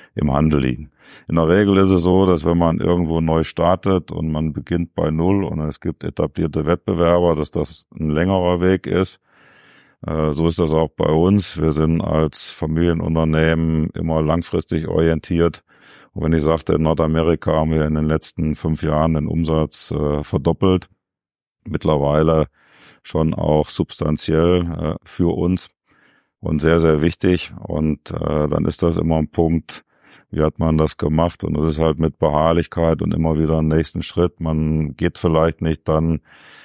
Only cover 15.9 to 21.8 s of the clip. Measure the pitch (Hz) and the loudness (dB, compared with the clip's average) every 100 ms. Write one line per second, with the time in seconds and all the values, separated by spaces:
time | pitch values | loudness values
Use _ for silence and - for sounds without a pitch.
15.9 | - - - 80 80 76 80 - 80 80 | -20 -16 -6 0 2 2 0 0 0 2
16.9 | 80 80 80 82 80 - 80 80 80 76 | 2 0 2 0 0 0 0 0 0 0
17.9 | 78 78 78 - - 78 76 80 78 78 | 0 0 -2 -4 -6 -4 -4 -4 -2 -2
18.9 | 76 80 78 73 82 80 80 76 - - | 0 2 0 -2 -2 0 0 -2 -6 -8
19.9 | 76 73 73 76 - 82 82 - 92 - | -4 -2 -4 -4 -2 0 0 2 2 -2
20.9 | _ _ _ _ _ _ _ - 73 | _ _ _ _ _ _ _ -8 -4